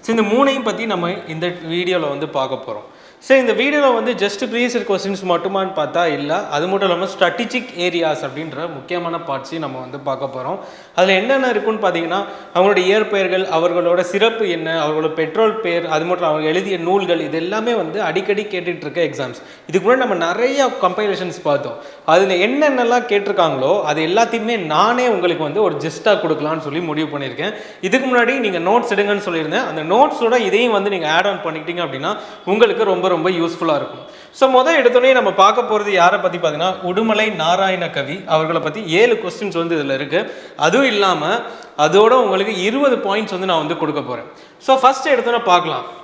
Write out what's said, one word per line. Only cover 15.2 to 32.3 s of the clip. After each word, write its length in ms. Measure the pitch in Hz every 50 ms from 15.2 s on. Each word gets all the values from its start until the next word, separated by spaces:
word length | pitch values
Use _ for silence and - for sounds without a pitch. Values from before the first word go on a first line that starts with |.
| 160 156 160 214 220 214 202 - -
பேர், 200 | 175 170 170 170 165 156
அது 100 | 156 165
மட்டும் 160 | 175 180 175 175
இல்லாம 100 | 160 151
அவங்க 160 | 156 156 156 156
எழுதிய 260 | 185 190 202 190 175 165
நூல்கள், 360 | 175 190 202 190 175 175 160 156
இது 120 | 147 151 165 165
எல்லாமே 320 | 180 202 220 220 240 233 185
வந்து 200 | 170 160 170 208 202 165
அடிக்கடி 360 | 160 190 196 - 202 196 214 208 -
கேட்டுட்டு 320 | 180 170 175 170 156 147
இருக்க 140 | 151 - 175 170 139
எக்ஸாம்ஸ். 300 | 123 143 135 123 117 - - - - - - -
இதுக்கு 160 | 156 190 175
முன்னாடி 180 | 214 247 262 254
நம்ம 120 | 233 196 170 165
நிறைய 420 | 165 180 214 240 269 277 277 269 240 - - 180
கம்பைலேஷன்ஸ் 560 | 180 180 208 214 202 185 165 185 175 147 - -
பார்த்தோம். 300 | 151 143 139 - 123 113 - - - - - - - 160
அதுல 220 | 180 196 185 185 175 196
என்னென்னலாம் 600 | 226 262 294 302 294 269 247 240 233 240 247 233 - 202
கேட்டிருக்காங்களோ, 600 | 202 202 208 196 190 170 160 143 131 127 143 190 208 180 151
அது 100 | 151 156 160 160
எல்லாத்தையுமே 480 | 185 220 233 226 226 226 208 226 240 214 175 151 151
நானே 320 | 156 196 226 240 247 254 247 220
உங்களுக்கு 320 | 180 175 175 165 147 156 143
வந்து 140 | 147 208 214
ஒரு 100 | 180 156 139 143
ஜிஸ்டா 300 | 160 - - - 220 202 160 -
கொடுக்கலாம்னு 420 | 165 156 135 147 151 165 156 151
சொல்லி 160 | 147 143 165 180 160
முடிவு 180 | 151 151 156 143 143
பண்ணியிருக்கேன். 400 | 143 139 131 120 120 160 208 214 - - - - - - -
இதுக்கு 160 | 208 262 262 262
முன்னாடி 240 | 247 240 233 220 269 269 233
நீங்க 140 | 208 180 170 165 185
நோட்ஸ் 240 | 214 240 233 - 208
எடுங்கன்னு 300 | 196 208 202 208 196 190 185
சொல்லியிருந்தேன். 380 | 170 160 156 156 170 226 254 180
அந்த 100 | 156 160 156 165 185
நோட்ஸோட 400 | 240 285 311 - - 240 226 240 247 226 185
இதையும் 280 | 185 214 247 240 220 196
வந்து 140 | 196 202 196
நீங்க 120 | 185 160 151 156
ஆட் 160 | 170 185 202 190
ஆன் 100 | 151 156
பண்ணிக்கிட்டீங்க 360 | 165 156 156 151 165 170 175 170
அப்படின்னா, 260 | 147 131 131 147 175 208 - - -